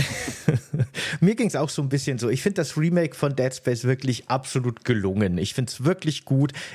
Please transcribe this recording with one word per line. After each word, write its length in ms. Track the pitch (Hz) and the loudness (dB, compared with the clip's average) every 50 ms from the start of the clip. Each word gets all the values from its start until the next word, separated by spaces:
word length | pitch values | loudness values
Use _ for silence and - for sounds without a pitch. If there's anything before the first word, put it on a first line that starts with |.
| 139 - - - - - - - - - | -2 -2 -2 -6 -6 -8 -8 -2 0 0
<laughs> 720 | 156 117 - - - 151 135 - - - - - 160 156 | 0 0 0 -4 -2 -2 -2 -2 -4 -8 -6 -4 0 2
mir 140 | 165 190 226 | 4 4 4
ging's 220 | 226 240 185 - | 4 0 0 2
auch 120 | 135 151 147 | 0 -2 -2
so 140 | - - | -2 -2
ein 80 | 143 131 | -2 0
bisschen 280 | 139 143 - 147 131 113 | 0 0 0 -2 -2 0
so. 120 | 113 117 | 0 0
Ich 120 | 123 131 | 0 2
find 140 | - 202 190 | 0 0 0
das 220 | 185 156 - - 151 | 0 -2 -2 0 0
Remake 360 | 156 170 175 175 165 156 - | 2 2 4 2 2 0 0
von 220 | - - 143 139 | 0 0 0 2
Dead 180 | 135 127 131 131 | 2 0 0 0
Space 300 | - - 131 123 113 123 | -2 -2 -2 -2 0 2
wirklich 460 | 123 131 131 - 131 120 - - - | 0 0 0 0 -2 -2 -2 -2 -2
absolut 560 | 123 131 131 - - 139 123 123 113 - - | -2 -2 -2 -2 -2 -2 -2 -2 -4 -4 0
gelungen. 500 | - 120 107 95 95 95 104 104 92 87 | 0 0 2 2 0 2 2 2 2 2
Ich 160 | 87 - - | 0 -2 -2
find's 320 | - - 123 - - - 123 | -2 -4 -4 -4 -4 -2 0
wirklich 400 | 156 185 185 - 156 143 - - | 0 0 2 0 -4 -4 -4 -2
gut. 300 | - 139 135 143 139 - - - - - | 0 2 4 2 2 0 -6 -14 -12 -8